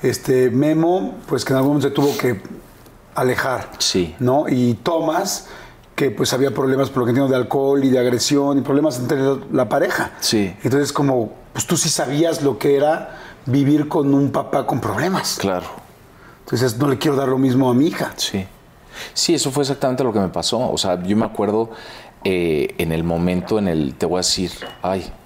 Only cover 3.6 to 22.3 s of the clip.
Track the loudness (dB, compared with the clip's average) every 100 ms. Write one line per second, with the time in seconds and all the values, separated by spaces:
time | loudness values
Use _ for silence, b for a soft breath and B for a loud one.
3.6 | -6 -6 -2 0 -2 -2 2 2 2 2
4.6 | 2 0 0 0 0 -2 -2 -6 B B
5.6 | B B -14 -2 -2 0 -2 2 0 2
6.6 | 0 2 0 0 2 2 2 2 0 0
7.6 | 2 2 4 4 2 0 2 2 2 0
8.6 | 2 2 2 -2 -2 0 2 0 -2 -2
9.6 | 0 0 0 -2 -4 -4 -2 0 0 -2
10.6 | 0 0 0 0 0 0 -2 -8 -14 -8
11.6 | -2 -2 0 -2 -2 0 0 2 0 0
12.6 | 2 2 2 0 -4 B B B 0 2
13.6 | 4 4 2 0 4 4 2 0 -2 -2
14.6 | -2 -2 -2 -2 -2 -2 -4 -4 -2 -2
15.6 | -6 -16 -20 -20 -20 B B B -6 -2
16.6 | 0 0 0 0 0 0 0 2 2 2
17.6 | 2 4 2 0 -8 -6 -6 -4 -6 -14
18.6 | -20 -20 B B B -4 0 2 0 0
19.6 | -2 0 -2 0 0 2 0 -2 -2 -2
20.6 | 0 -2 0 -2 0 0 0 0 0 2
21.6 | 0 B B B B B -2